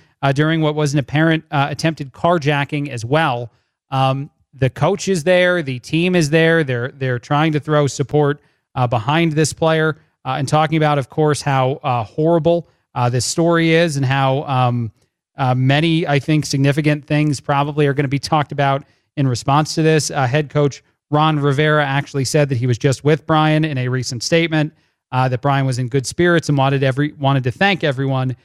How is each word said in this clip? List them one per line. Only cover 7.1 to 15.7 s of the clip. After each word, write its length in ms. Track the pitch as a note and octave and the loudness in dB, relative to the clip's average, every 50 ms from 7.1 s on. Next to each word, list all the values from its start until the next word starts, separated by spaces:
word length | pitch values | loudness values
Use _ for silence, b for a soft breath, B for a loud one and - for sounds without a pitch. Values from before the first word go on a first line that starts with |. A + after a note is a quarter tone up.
| B2 A#2 | -4 -4
trying 340 | - - D3 C#3+ D#3 E3 D3+ | -4 -2 0 0 2 2 0
to 80 | D3+ | -2
throw 260 | - D3+ D3+ D3 D3 | -2 0 0 2 2
support, 540 | C3+ - - C3+ - - D3+ D3 C#3+ D3 D3 _ _ _ _ _ _ - | 0 -2 -4 -6 -2 0 0 2 0 0 -4 _ _ _ _ _ _ -4
uh, 120 | B2+ B2+ | -2 -2
behind 460 | A#2+ B2+ A#2 G#2 C3+ D3 E3 E3+ E3 D3+ | 0 0 -2 -2 0 0 0 0 0 0
this 220 | D3+ D#3 - - | 0 0 -2 -2
player, 420 | - E3 D#3+ D#3+ D#3+ D#3 D#3 D3+ b b b b b - | -2 -2 0 0 0 0 -2 -2 b b b b b -8
uh, 120 | B2 C3 D3 | -6 -6 -4
and 80 | C#3 | -4
talking 300 | B2 D#3 D3+ D#3 C#3+ D#3+ | 0 2 2 2 2 0
about, 220 | D#3+ D3+ D3+ D3 C#3+ | 0 2 2 0 0
of 100 | B2+ - | -2 -4
course, 340 | - D#3 D#3 D3+ D3 - - | -2 0 0 0 0 0 -2
how, 380 | D3 C3+ C3+ C3 B2+ C#3+ - - | -2 0 0 0 0 -2 -4 -4
uh, 220 | C#3 B2+ A#2+ A2 | -4 -2 -2 -4
horrible, 640 | - - - D#3 E3 E3+ E3+ D3+ E3+ E3+ F3 - _ _ _ _ _ - | -6 -4 -2 0 2 2 2 2 2 0 0 -2 _ _ _ _ _ -4
uh, 140 | C3 B2 B2 | -2 -2 0
this 160 | A#2+ B2+ - | 0 0 -2
story 480 | - - - E3 E3+ E3+ E3 E3 E3 D#3+ | -2 -2 0 2 2 2 2 2 4 4
is 240 | E3 E3+ E3+ C#3+ | 4 2 2 0
and 80 | C#3 C3+ | 0 0
how, 400 | B2+ C3+ C#3 C3+ C3+ C3 C#3 D#3 | 0 0 2 2 0 0 -2 -2
um, 480 | - C3+ B2+ B2+ B2 A#2+ A#2+ A#2 G#2+ - _ _ _ _ _ _ _ _ - | -2 -2 0 0 0 0 -2 -4 -6 -10 _ _ _ _ _ _ _ _ -4
uh, 160 | C#3 B2+ B2+ | -2 0 0
many, 520 | B2+ C3 C3 | 2 2 2